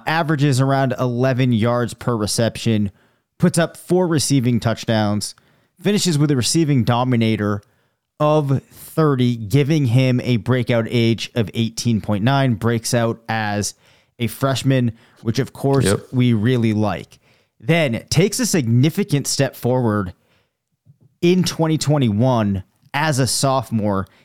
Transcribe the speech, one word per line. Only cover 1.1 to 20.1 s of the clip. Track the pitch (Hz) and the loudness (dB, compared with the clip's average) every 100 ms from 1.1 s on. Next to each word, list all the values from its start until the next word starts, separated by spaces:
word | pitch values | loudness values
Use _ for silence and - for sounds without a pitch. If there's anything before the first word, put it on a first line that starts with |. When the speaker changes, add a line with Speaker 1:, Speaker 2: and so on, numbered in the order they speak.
| 120 135 123 127 | 0 0 0 0
Speaker 1:
yards | 113 120 120 113 | 2 2 0 -2
per | - 127 | -6 -4
reception, | 117 104 - 110 - 117 107 101 _ _ _ _ - | -2 -2 0 -2 0 -2 0 -2 _ _ _ _ 0
puts | 180 165 | 0 2
up | 160 - | -2 -4
four | - 180 180 | -2 0 2
receiving | 160 - 139 120 117 | 0 2 2 2 0
touchdowns, | 113 110 - 110 104 104 - - _ _ _ _ | 0 -4 -2 0 0 -2 -6 -14 _ _ _ _
finishes | 190 208 180 143 | -2 0 0 0
with | 147 | 2
a | 131 | 0
receiving | 110 160 151 139 | 0 0 2 2
dominator | 113 120 127 117 110 107 104 101 _ _ _ _ _ - | 2 0 0 0 0 0 -2 -4 _ _ _ _ _ -2
of | 151 151 139 135 - | 2 2 0 -2 -4
thirty, | - - - 151 131 123 117 | -20 -8 0 0 2 0 -2
giving | 104 139 139 160 127 | -2 0 2 0 2
him | 127 131 123 | 2 2 0
a | 113 117 | 0 -2
breakout | 104 127 117 117 113 | 0 -2 0 0 0
age | 120 113 107 - 123 | 0 2 0 -4 -4
of | 98 | -4
eighteen | 120 113 - 120 107 | -2 -4 -2 -2 -2
point | - 104 | -2 -2
nine, | 117 139 131 101 | 0 2 0 0
breaks | 117 117 - | -2 -2 -2
out | 120 117 107 - | -2 -2 -4 -6
as | 110 107 104 101 - _ _ _ - | -4 -2 -4 -6 -10 _ _ _ -6
a | 113 | -6
freshman, | - 135 131 131 131 120 - _ _ | -2 -2 0 0 2 0 -4 _ _
which | 117 120 | -6 -4
of | 123 | -4
course | - 139 139 123 | -4 0 2 2
Speaker 2:
Yep. | 104 - | 0 -2
Speaker 1:
we | 123 123 | 0 2
really | 110 113 127 113 | 2 2 2 0
like. | 107 104 85 - - _ _ _ _ | 0 -2 -4 -10 -20 _ _ _ _
Then | 113 165 143 110 - | 0 0 2 -2 -2
takes | 151 196 - | 2 2 0
a | 233 | -2
significant | 180 117 120 156 190 208 139 123 | 0 2 4 4 2 -2 -2 -2
step | - 135 - | -2 -4 -2
forward | 120 127 117 104 92 | -2 0 0 0 -4